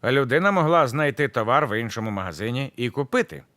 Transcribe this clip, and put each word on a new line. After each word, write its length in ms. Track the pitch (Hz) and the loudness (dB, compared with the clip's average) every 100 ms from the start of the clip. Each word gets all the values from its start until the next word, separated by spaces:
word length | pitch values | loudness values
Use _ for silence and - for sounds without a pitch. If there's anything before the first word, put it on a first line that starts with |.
людина 460 | 113 135 135 143 190 | 2 0 2 2 2
могла 360 | 190 156 170 139 | 2 4 4 4
знайти 420 | 131 147 139 139 | 2 -2 0 -2
товар 380 | - 110 131 143 | 0 2 2 2
в 140 | 107 | -2
іншому 300 | 117 110 110 | -4 -4 -4
магазині 640 | 101 92 78 110 123 139 - | -4 -6 -6 -6 -4 -6 -6
і 140 | 120 | -6
купити. 520 | 135 139 254 233 73 - | -4 -4 -2 -2 -8 -18